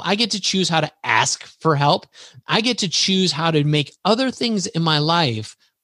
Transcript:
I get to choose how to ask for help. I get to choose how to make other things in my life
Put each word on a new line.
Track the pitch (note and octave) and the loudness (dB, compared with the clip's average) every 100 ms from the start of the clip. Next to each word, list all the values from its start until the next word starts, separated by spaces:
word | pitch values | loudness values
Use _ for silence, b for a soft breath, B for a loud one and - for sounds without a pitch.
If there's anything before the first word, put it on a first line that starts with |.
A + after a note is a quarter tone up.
| E3+ | -2
I | G#3 | -2
get | A#3 | -2
to | G3+ | -4
choose | - F#3+ E3 | -4 -2 0
how | E3 | 0
to | D3+ - | -2 -4
ask | B2 A2+ C3 - - - | -2 0 0 -4 -10 -4
for | D#3+ C#3+ | 0 2
help. | C#3+ G3+ - B B B - | 2 0 -2 B B B -2
I | F3+ | 0
get | A#3 A#3+ | 0 -2
to | F#3+ | -2
choose | - - F#3+ F#3 | -2 0 2 0
how | C#3+ E3 | 0 0
to | D#3 | 2
make | D3 D3+ C#3 - F#3 | 2 0 -2 -4 0
other | A3+ C4 | 0 0
things | - A#3 G#3 F3 | -2 -2 -2 -2
in | E3 | -2
my | E3 D3+ | 0 2
life | D3+ E3+ D3 A2 G#2+ - _ _ | 2 2 0 -2 -8 -16 _ _